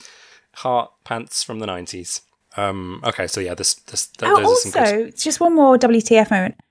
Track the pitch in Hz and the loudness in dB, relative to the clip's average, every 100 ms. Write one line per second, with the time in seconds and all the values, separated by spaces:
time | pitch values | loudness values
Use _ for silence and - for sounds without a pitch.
0 | - - - _ _ - 127 123 113 _ | -20 -20 -20 _ _ -8 -2 -2 -2 _
1 | - 117 113 - - 110 104 90 90 92 | -10 -8 -8 -8 -8 -8 -8 -8 -10 -12
2 | 87 - - _ _ - 101 98 90 92 | -10 -12 -14 _ _ -4 -4 -4 -8 -8
3 | 120 - 90 - 90 87 92 - - - | -6 -4 -4 -6 -6 -4 -4 -4 -8 -10
4 | - - - 403 415 494 480 349 220 208 | -10 -6 2 2 4 2 0 0 0 0
5 | 233 - 311 - 339 330 277 254 247 233 | -4 -6 -4 0 2 4 6 6 4 2
6 | 220 226 214 196 185 - _ | 4 4 4 0 -2 -8 _